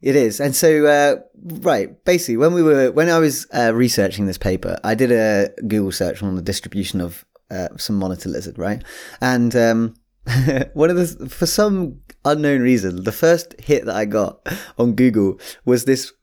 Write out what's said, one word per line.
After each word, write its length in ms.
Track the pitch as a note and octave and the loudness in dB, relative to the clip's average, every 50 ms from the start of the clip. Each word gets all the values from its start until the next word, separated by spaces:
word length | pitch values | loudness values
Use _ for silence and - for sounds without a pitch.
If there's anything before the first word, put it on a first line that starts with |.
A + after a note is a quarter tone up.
It 140 | - C3 C3+ | 0 2 2
is. 240 | C#3+ C3 A2 G#2 - | 2 2 2 0 -2
And 160 | C#3 C#3+ C3+ | -4 -2 -2
so, 300 | - - E3 D#3+ D3+ D3 | 2 4 4 4 6 4
uh, 300 | D3 D3 D3 C#3+ C#3+ C3+ - - _ _ _ - F3 E3 - | 4 4 4 4 2 2 0 -4 _ _ _ -16 -16 -14 -4
right, 420 | - F3+ D3+ A2+ F#2+ - - _ _ | -2 0 0 0 0 -4 -8 _ _
basically, 320 | - F3+ F3 E3+ - A#2 A2+ | 0 0 0 0 -2 0 2
when 160 | C3+ E3 F3 | 2 2 4
we 80 | F3 | 4
were, 300 | E3 D#3 D3+ C#3 C3 B2+ | 4 4 4 4 4 2
when 180 | - C#3+ D#3+ F3 | 2 2 2 2
I 80 | E3+ E3 | 4 4
was, 280 | D#3+ D3+ C3 - - _ - | 2 2 0 -2 -10 _ -4
uh, 200 | - A#2+ A2+ A2+ | 0 0 2 2
researching 540 | A#2 B2+ A#2+ - - G2+ F#2+ F#2+ G2 G#2 G2 | 2 2 2 2 0 0 0 0 -2 -4 -4
this 100 | F#2 - | -4 -4
paper, 400 | - G2+ F#2 F#2 - - F2 - - | -2 -2 -2 -2 -4 -6 -8 -6 -4
I 100 | G2+ A2 | -4 0
did 160 | A2 C3 B2 | 0 2 2
a 380 | A#2+ A2+ A2 A2 G#2+ G2+ G2+ - - - - A2 | 2 2 2 2 2 2 0 0 -2 -8 -6 -2
Google 240 | G#2+ G#2+ G2+ F#2+ | 0 0 0 -2
search 300 | F#2 - F#2+ F2 - - | -2 -4 -4 -4 -4 -4
on 140 | G2+ G2+ F#2+ | -6 -6 -6
the 60 | F#2 | -4
distribution 600 | E2+ F#2 F#2+ - - - - G2 F#2+ - - G2 | -4 -4 -6 -6 -8 -8 -6 -6 -6 -4 -4 -6
of, 240 | F2 F2 E2+ - - _ _ _ _ _ | -6 -6 -8 -14 -20 _ _ _ _ _
uh, 200 | - F#2 F#2 E2+ - - | -10 -8 -8 -8 -8 -10
some 180 | - - A2 G2+ | -8 -4 -4 -2
monitor 320 | F#2+ F#2 F#2 F2+ - F#2+ | -2 -4 -6 -6 -8 -8
lizard, 300 | D#2 - F#2+ E2+ - - | -8 -8 -8 -10 -10 -6
right? 240 | E2+ F#2+ G#2 - - - - - - - - - | -6 -4 -4 -6 -8 -14 -18 -20 -20 -20 -12 -4
And, 340 | - B2+ B2+ B2 A#2+ A#2+ A2 | -2 0 0 2 0 2 2
um, 400 | B2 A#2 A#2 A2+ A2+ A#2 A2+ A2+ _ _ _ _ _ _ - | 2 2 4 2 2 0 -4 -6 _ _ _ _ _ _ -2
<laughs> 460 | A#2+ C3 C3 C3+ C#3+ C3 B2+ - - | 0 2 2 2 0 -2 -4 -6 -2
one 160 | D3 D3+ E3 | 0 2 2
of 60 | F3+ F3 | 2 2
the, 320 | F3+ E3 - - - C3 | 0 -2 -4 -12 -16 -16
for 160 | - - F3 D#3+ | -4 -4 -2 -2
some 540 | - - G#3 G#3+ G3+ F#3+ F3+ D3+ C3 - _ _ - _ _ | 0 0 0 0 0 -2 -4 -6 -8 -14 _ _ -20 _ _
unknown 360 | - D3+ D3+ D3+ C#3+ C#3+ C3+ | 0 0 0 2 0 0 2
reason, 420 | B2 B2+ B2+ A#2+ F#2+ F#2+ F2+ F2+ F#2 | 2 2 2 2 2 -2 -6 -4 -6
the 60 | G#2+ | -6
first 440 | G#2 - - D#3+ E3+ E3+ E3 - - - | -4 0 2 2 2 2 0 -8 -20 -20
hit 260 | - - D3+ - - | -2 0 0 0 0
that 100 | - F#2 | -2 -4
I 100 | G2+ A2 | -4 -4
got 400 | G#2 G#2 G#2+ G2+ F2+ - _ _ - - G3 - - - - | -2 0 -2 -2 -2 -4 _ _ -10 -10 -10 -12 -18 -4 -2
on 160 | A#2+ A#2+ A2+ | 0 0 2
Google 460 | - B2+ B2+ A2 A2 G2+ F#2+ F#2 - - - - - _ | 4 2 4 4 4 2 0 0 -4 -10 -20 -20 -10 _
was 200 | - B2 B2 A#2 | 0 0 0 2
this 260 | C3 C3+ B2+ - - _ _ | 0 0 0 -2 -12 _ _